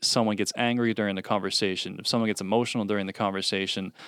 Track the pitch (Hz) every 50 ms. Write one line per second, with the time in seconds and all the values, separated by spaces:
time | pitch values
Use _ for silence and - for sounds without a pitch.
0 | - - - 123 113 107 104 98 104 - - - 120 120 120 123 120 113 107 113
1 | 107 101 98 95 92 - 110 101 95 95 - - 110 98 92 90 - 92 95 -
2 | - - - 120 113 110 104 - 95 95 110 117 120 120 - 120 104 98 107 101
3 | 98 95 - - 113 101 95 95 95 - - 95 98 92 - 101 95 90 - -
4 | -